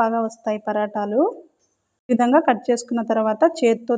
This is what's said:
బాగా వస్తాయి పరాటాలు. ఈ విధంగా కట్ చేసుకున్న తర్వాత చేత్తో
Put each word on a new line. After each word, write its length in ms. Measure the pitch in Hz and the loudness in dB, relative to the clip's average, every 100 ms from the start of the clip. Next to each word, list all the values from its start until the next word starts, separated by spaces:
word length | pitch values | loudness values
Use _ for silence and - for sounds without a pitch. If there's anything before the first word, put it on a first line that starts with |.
బాగా 180 | 226 226 220 | 2 0 -4
వస్తాయి 340 | 226 220 214 214 | -6 -6 -6 -4
పరాటాలు. 560 | 214 208 214 208 226 392 - - _ _ _ _ _ | -4 -4 -4 -2 0 0 -2 -16 _ _ _ _ _
ఈ 80 | - | -4
విధంగా 260 | 226 240 262 226 | 0 2 4 2
కట్ 160 | 226 - | 0 0
చేసుకున్న 340 | 240 - 233 226 | -2 -2 -4 -2
తర్వాత 340 | 220 220 214 330 330 | 0 0 2 0 2
చేత్తో 340 | 233 226 - | 0 2 -2